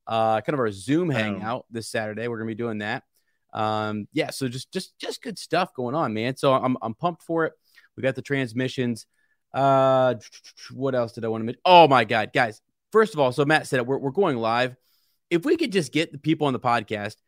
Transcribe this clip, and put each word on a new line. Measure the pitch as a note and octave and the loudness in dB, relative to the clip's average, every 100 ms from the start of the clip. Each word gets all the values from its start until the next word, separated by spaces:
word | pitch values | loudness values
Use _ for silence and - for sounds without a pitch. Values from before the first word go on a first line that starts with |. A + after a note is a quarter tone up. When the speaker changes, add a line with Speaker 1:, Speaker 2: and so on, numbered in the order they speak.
| - | -6
Speaker 1:
uh, | A2+ A2 A2 | 0 2 0
kind | G#2+ | 0
of | D3+ | -2
our | A2+ | -2
Zoom | G2 F#2+ D3+ F3+ | -4 -2 0 0
Speaker 2:
Boom. | B2+ | 0
Speaker 1:
hangout | G#2+ F#2+ G#2+ B2+ - | -2 -4 -6 -8 -8
this | A#2 G#2+ | -12 -6
Saturday. | A#2 G#2+ G#2+ A#2+ | -6 -6 -6 -6
We're | A2+ | -6
gonna | A2+ | -6
be | |
doing | A2 A#2 G#2+ | -6 -6 -6
that. | G#2 B2 - _ _ _ _ | -6 -6 -10 _ _ _ _
Um, | A2 G#2+ G#2+ G#2+ G#2+ G2+ | -4 -2 -2 -2 -6 -6
yeah, | - D3+ | -4 -4
so | - C3 | -4 -6
just, | B2+ - | -8 -10
just, | F#3+ - - | -12 -12 -14
just | - - | -12 -10
good | C4 F#3 | -12 -12
stuff | - D#3+ F3+ | -4 -2 -2
going | - B2 | -4 -4
on, | D3+ C#3+ | -2 -2
man. | G#2+ A#2 C3+ | -2 -4 0
So | C#3+ | 2
I'm, | C3 B2 B2+ | 2 2 -2
I'm | A2+ | -6
pumped | A2+ F3 E3 | -4 -4 -4
for | - E3 | -6 -4
it. | D#3+ - _ _ _ - | -4 -6 _ _ _ -6
We | |
got | B2+ | -4
the | C3 | -4
transmissions. | - C#3 B2+ A2 C3 - B2 A#2 - _ _ _ _ | -4 -2 -2 -2 -4 -2 -2 -4 -10 _ _ _ _
Uh, | - C3+ C3+ C3+ C3 B2+ A2+ - - - - - | 0 4 4 4 4 2 0 -6 -20 -20 -20 -18
what | A#2+ C3+ | -8 -4
else | B2 A#2 | -2 -4
did | - A2+ | -4 -4
I | |
wanna | A2+ | -4
mention? | A2+ A#2 F3+ | -4 -2 8
Oh | F3+ D#3+ | 10 10
my | C3 | 8
God, | A2 A#2 G#2 | 4 0 0
guys. | C#3 A#2+ - _ _ _ | 0 0 -2 _ _ _
First | G#3+ G#3+ | 2 2
of | D#3 | 2
all, | C3 | 2
so | B2+ | 2
Matt | C#3+ D#3 - | 2 2 2
said | C3 | -2
it, | B2 | 0
we're, | C3+ | -2
we're | C#3 | -4
going | C3+ F#3+ B2 | 0 0 0
live. | A2+ A#2 B2+ B2 _ _ _ _ - | 0 0 0 -4 _ _ _ _ -2
If | E3+ | -2
we | B3 E4+ | 0 0
could | D4 | 0
just | F#3+ C#3 | -2 -2
get | D3 F3+ | -2 -4
the | C#3+ | -4
people | D3+ D#3+ D3 | -2 0 0
on | |
the | B2 | 0
podcast, | B2 A#2+ A2 G#2 G#2 - | 0 -2 -2 -6 -8 -12